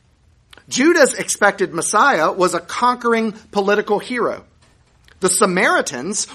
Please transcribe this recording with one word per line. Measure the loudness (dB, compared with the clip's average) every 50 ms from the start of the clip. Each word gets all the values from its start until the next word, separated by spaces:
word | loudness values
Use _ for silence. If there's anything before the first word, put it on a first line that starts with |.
| _ _ _ _ _ _ _ _ _ _ -20 -20 _ -6
Judah's | -2 2 4 4 6 6 4 2 2
expected | -2 -6 -6 -2 2 2 2 2 2 -4 -4 -4
Messiah | -4 -4 0 2 2 4 4 4 2 2 0
was | 2 2 0 0 0
a | -2
conquering | -8 -8 -6 -2 0 0 0 0 0 0 0 0 0 -2 -6 -10 -12 -6
political | -4 -2 0 0 0 0 0 -2 -2 -4
hero. | -4 -6 -4 -4 -2 -4 -4 -6 -12 _ _ _ _ _ _ _ _ _ _ _ _ _ _ -4
The | -2
Samaritans | 0 0 2 2 2 2 2 2 2 2 0 -2 -4 -6 -8 -8 -6 -6 -8 -8 -10